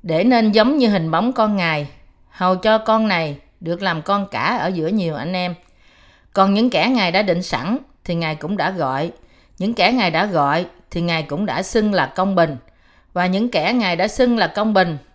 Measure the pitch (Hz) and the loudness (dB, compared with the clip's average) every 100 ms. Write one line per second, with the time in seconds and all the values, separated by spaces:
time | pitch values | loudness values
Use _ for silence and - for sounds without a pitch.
0 | 175 160 226 240 220 208 220 302 233 202 | -2 0 4 4 4 4 4 2 2 2
1 | 160 160 233 254 214 202 170 151 147 - | 0 0 -2 0 0 0 -2 -2 -6 -12
2 | - _ _ - 185 185 214 220 220 220 | -20 _ _ -4 -2 0 2 2 2 0
3 | 220 175 156 143 _ _ 165 175 190 165 | 2 0 -4 -8 _ _ -8 -4 -4 -4
4 | 156 202 196 110 143 233 170 180 156 214 | -2 -2 -2 -4 -2 -2 -2 -2 -2 -2
5 | 170 147 147 185 180 170 _ _ _ _ | -2 -4 -6 -4 -6 -8 _ _ _ _
6 | - _ _ - 190 202 247 170 202 247 | -20 _ _ 2 2 4 2 2 2 2
7 | 185 185 208 175 185 113 147 262 - _ | 2 0 0 -2 -2 -4 -2 -4 -6 _
8 | - 170 160 156 156 202 160 190 135 135 | -6 -4 -2 -6 -6 -2 -2 -2 -2 -2
9 | 165 - - _ _ - 190 233 185 247 | -4 -8 -20 _ _ -6 -4 2 2 4
10 | 185 160 208 165 143 156 180 - _ 170 | 0 0 0 2 2 2 -2 -10 _ -4
11 | 170 165 147 - 202 135 190 226 214 190 | -2 -2 -4 -4 -2 -4 -2 0 2 0
12 | 139 - 190 185 160 127 _ _ _ _ | -2 0 0 2 2 0 _ _ _ _
13 | _ 175 185 196 240 175 165 247 196 170 | _ -2 0 0 0 0 0 0 0 0
14 | 208 - 247 233 180 - 220 202 180 147 | -2 2 2 2 0 0 2 2 2 -2
15 | _ | _